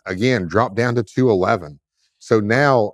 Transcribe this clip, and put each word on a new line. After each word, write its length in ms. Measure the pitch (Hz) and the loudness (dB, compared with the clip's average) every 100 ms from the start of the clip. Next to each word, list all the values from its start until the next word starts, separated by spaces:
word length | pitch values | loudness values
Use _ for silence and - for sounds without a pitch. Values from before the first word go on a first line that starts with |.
again, 420 | 98 95 123 120 87 | -10 -4 -2 -2 -2
drop 260 | 95 120 | -2 -2
down 220 | 117 123 120 | -2 -2 -2
to 80 | |
two 260 | 117 - 127 | -4 0 2
eleven. 480 | 98 92 110 76 71 _ _ _ _ | 2 0 -2 -4 -18 _ _ _ _
So 220 | - 110 | -2 0
now, 520 | 104 123 143 127 104 | 2 2 2 2 0